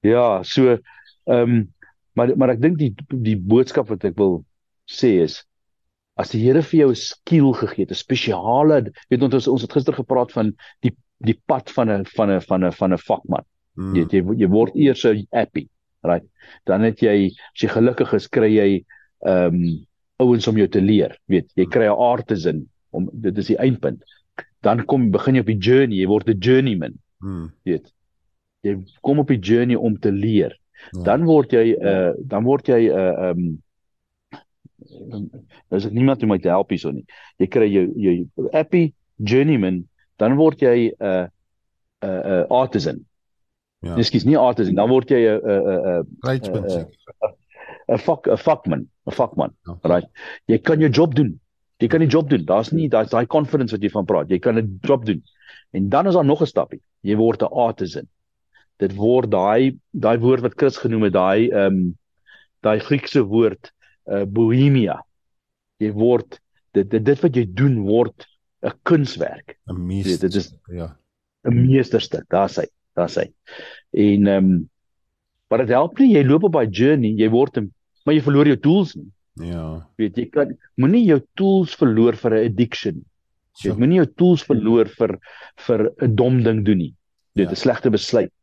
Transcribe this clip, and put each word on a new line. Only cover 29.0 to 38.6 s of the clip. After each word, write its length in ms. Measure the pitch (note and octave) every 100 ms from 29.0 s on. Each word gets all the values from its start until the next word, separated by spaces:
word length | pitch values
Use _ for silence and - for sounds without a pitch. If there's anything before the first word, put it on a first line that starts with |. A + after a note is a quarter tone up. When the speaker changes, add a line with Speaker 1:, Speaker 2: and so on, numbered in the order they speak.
Speaker 1:
kom 180 | C3 C#3+
op 80 | C#3
die 120 | B2
journey 360 | F2+ A#2 B2 A#2
om 240 | A#2 G#2
te 120 | G#2+
leer. 460 | G2 G#2+ G#2 D#2 - _ _ -
Speaker 2:
Ja. 100 | F#2
Speaker 1:
Dan 220 | F2 B2 E3
word 260 | D#3 B2
jy, 220 | A#2+ A2+ A2
eh, 380 | G2+ F#2+ F2+ - -
dan 180 | G2+ A#2+
word 200 | C#3 -
jy, 200 | A#2+ A2
eh, 400 | F2 F#2 - F#2
ehm, 280 | F2 F2 D#2+ _ _ _ _ _ _ _ - _ _ _ _ - - -
nou 680 | G#2 G#2 C3 _ _ _ F#2+
is 60 |
dit 100 | G#2
niemand 300 | A2 C3 C3
om 60 | A2
my 80 | G2
te 100 | F2
help 200 | F#2 G2
hierso 220 | F#2 E2
nie. 140 | C#2+ - - - _
Jy 60 | F#3
kry 200 | C3 G#2+
jou, 140 | G2 F2+ -
jou 540 | G2 F2 F2+ - -
appie, 400 | D#3